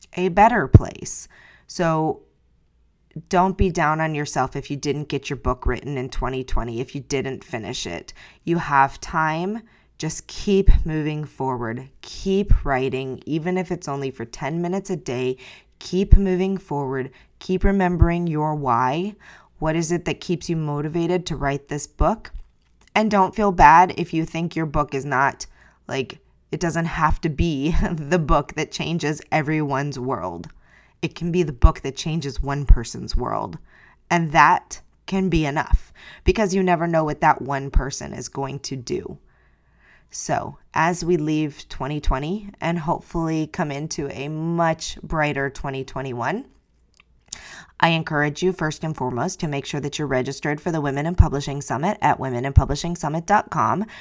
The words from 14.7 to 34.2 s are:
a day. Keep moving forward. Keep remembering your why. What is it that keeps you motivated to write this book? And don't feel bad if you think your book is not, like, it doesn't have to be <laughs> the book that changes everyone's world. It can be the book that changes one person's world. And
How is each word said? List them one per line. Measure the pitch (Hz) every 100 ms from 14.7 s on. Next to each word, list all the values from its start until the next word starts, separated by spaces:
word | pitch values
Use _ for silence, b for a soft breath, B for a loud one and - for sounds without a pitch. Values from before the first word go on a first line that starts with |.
| 190 190
a | 175
day. | - 123 127 131 B B B _
Keep | - 180 196 208
moving | 196 180 190 190
forward. | - 143 135 135 131 B B _
Keep | - 185
remembering | 202 196 180 175 170 170 175
your | 151 151
why. | 151 135 117 127 151 196 208 B B B -
What | 156 160
is | 165
it | 170 165
that | 151
keeps | - 170 -
you | 165
motivated | 151 147 151 165 170 180 175
to | 170
write | 139 143 -
this | 143 -
book? | - 151 220 - - - _ _ _ _
And | - 220
don't | 202 185
feel | - 208
bad | 180 151 160 180 -
if | 160
you | 165
think | 160 165 165 160
your |
book | 160 151 143
is | 139
not, | 143 131 139 - - b b b -
like, | 131 131 - _ _ _
it | 156
doesn't | 170 156 170
have | - 156 -
to | 165
be | 135 170 143 143 160 214
<laughs> |
the | 165 143 156
book | 139 156 147
that | - 156
changes | - 156 160 147 151 -
everyone's | 151 143 156 147 135 147 131
world. | 123 120 90 85 87 b b b b b
It | 156
can | - 170
be | 170
the | 160
book | 123 160 156
that | 139
changes | 135 170 160 139 127
one | 135 139
person's | 139 123 113 113 113
world. | 110 123 53 - 165 b b b b _
And | 170